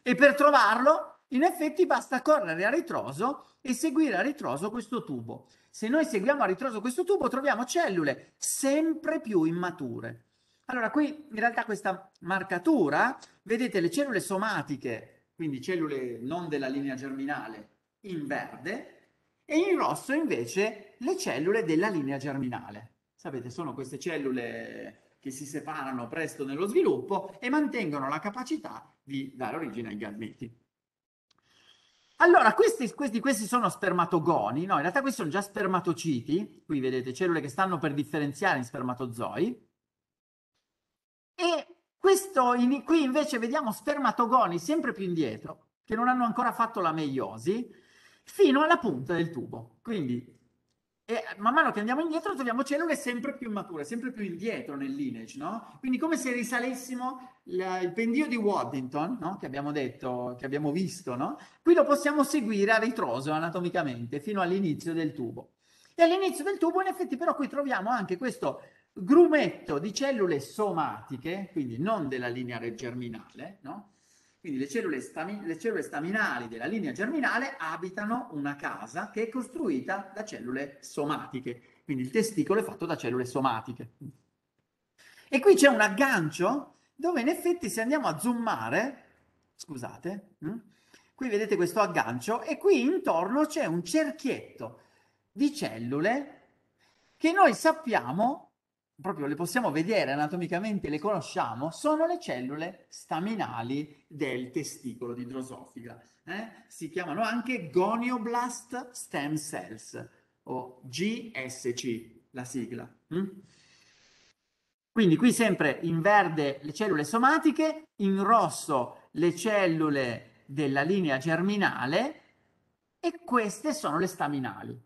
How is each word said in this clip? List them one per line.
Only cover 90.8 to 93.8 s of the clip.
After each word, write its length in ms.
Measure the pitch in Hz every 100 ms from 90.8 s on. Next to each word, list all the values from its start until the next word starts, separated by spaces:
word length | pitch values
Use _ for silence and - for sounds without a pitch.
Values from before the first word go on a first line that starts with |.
| _ - _
Qui 160 | _ 254
vedete 260 | 202 214 196
questo 240 | 175 220
aggancio 640 | 202 156 - 123 196 233
e 160 | - 311
qui 240 | 392 320
intorno 640 | 247 370 - 165 185 262 302
c'è 200 | 320 220
un 180 | 170